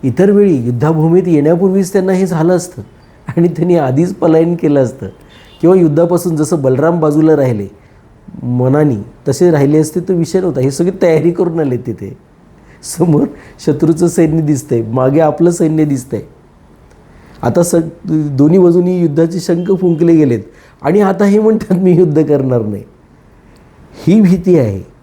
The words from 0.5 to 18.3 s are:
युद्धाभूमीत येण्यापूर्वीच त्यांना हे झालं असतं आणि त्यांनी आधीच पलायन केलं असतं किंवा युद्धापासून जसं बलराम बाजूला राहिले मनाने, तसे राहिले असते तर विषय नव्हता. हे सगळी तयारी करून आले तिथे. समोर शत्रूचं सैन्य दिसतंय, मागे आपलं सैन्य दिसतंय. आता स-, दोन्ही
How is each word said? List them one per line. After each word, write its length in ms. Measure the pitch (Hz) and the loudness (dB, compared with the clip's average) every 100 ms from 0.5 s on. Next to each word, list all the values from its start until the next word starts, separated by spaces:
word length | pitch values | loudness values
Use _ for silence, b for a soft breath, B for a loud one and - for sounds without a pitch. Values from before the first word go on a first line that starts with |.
| 143 | 2
युद्धाभूमीत 680 | 117 123 147 160 160 175 175 | -2 -2 0 0 2 2 2
येण्यापूर्वीच 680 | 156 147 170 190 190 185 | 2 2 2 2 0 0
त्यांना 180 | 202 185 | -2 0
हे 140 | 185 190 | 0 0
झालं 300 | 170 160 180 | 0 0 0
असतं 260 | 175 - - - b b - - | -2 -16 -18 -20 b b -8 -2
आणि 100 | 170 | 0
त्यांनी 280 | 160 170 175 | 0 0 0
आधीच 400 | 139 131 175 - | 0 0 -2 0
पलायन 400 | 160 160 165 170 | 2 2 2 -2
केलं 280 | 156 143 | 0 0
असतं 240 | 123 - 95 - B B B B | 0 -4 -16 -16 B B B B
किंवा 140 | 165 190 | 2 4
युद्धापासून 600 | 165 147 170 170 175 160 | 2 2 0 0 -2 -4
जसं 260 | 151 170 | -2 -2
बलराम 380 | 135 131 156 175 | 0 0 0 0
बाजूला 360 | 156 147 156 151 | 0 2 2 2
राहिले 320 | 131 110 98 - b b b - - - | 0 -2 -6 -14 b b b -20 -20 -12
मनाने, 600 | 123 123 127 143 151 113 98 - - | -6 -2 0 2 0 -2 -8 -10 -6
तसे 240 | 135 180 | 0 2
राहिले 280 | 151 139 151 | 2 2 2
असते 200 | 156 180 | 0 -4
तर 140 | 175 | -4
विषय 280 | 180 165 190 | -2 -2 -2
नव्हता. 200 | 180 139 | -2 -2
हे 100 | 131 | -4
सगळी 200 | 135 175 190 | -2 -4 0
तयारी 300 | 180 160 160 | 0 2 0
करून 280 | 170 175 165 | 0 -4 -2
आले 180 | 143 123 | -4 -4
तिथे. 400 | 117 95 101 123 _ _ _ - b b - - | -6 -10 -12 -16 _ _ _ -20 b b -16 -4
समोर 300 | 180 147 285 B B B - | 0 2 0 B B B -4
शत्रूचं 420 | 135 156 165 175 | -2 0 0 0
सैन्य 340 | 170 160 160 | 0 0 0
दिसतंय, 400 | 151 139 - 120 | -2 -2 -2 -4
मागे 380 | 110 120 131 143 | -2 -2 0 2
आपलं 320 | 151 - 170 | 0 2 0
सैन्य 340 | 175 160 156 151 | 0 -2 0 -2
दिसतंय. 360 | 135 123 107 - - _ _ _ _ _ - B B B B | -2 -6 -10 -10 -20 _ _ _ _ _ -20 B B B B
आता 220 | - 185 | -2 0
स-, 120 | 170 170 160 - - | 0 0 -2 -10 -6
दोन्ही 500 | 156 147 | -4 -4